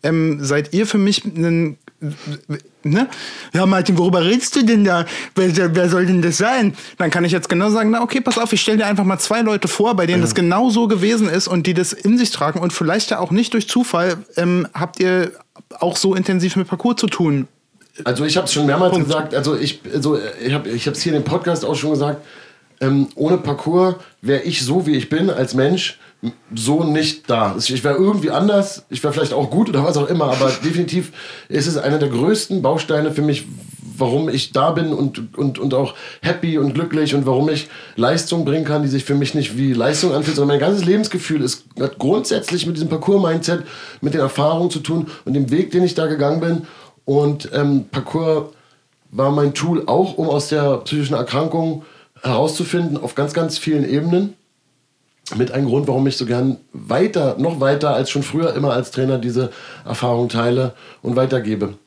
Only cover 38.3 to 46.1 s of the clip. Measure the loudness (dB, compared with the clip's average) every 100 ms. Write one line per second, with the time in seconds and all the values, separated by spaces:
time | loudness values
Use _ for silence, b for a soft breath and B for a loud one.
38.3 | -2 0 0 0 0 0 -2 0 0 0
39.3 | -2 -2 -2 0 2 2 2 0 0 0
40.3 | 0 2 2 2 2 2 2 2 -4 -2
41.3 | -2 -2 -4 _ -6 -6 -2 0 0 0
42.3 | -4 -2 -4 -4 -4 -2 -2 2 2 4
43.3 | 0 -2 -4 B B B B -2 0 0
44.3 | 0 0 2 0 -2 -4 -4 -4 B -2
45.3 | 0 2 0 2 2 0 0 -2